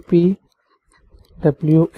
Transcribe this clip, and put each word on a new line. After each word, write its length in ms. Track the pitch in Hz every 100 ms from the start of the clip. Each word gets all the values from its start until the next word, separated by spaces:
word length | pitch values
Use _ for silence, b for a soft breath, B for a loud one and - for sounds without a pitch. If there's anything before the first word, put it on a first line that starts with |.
| -
पी, 260 | 175 180 202 _ _ _ _ _ _ _ _ _ -
डब्ल्यू 500 | 151 139 156 160 165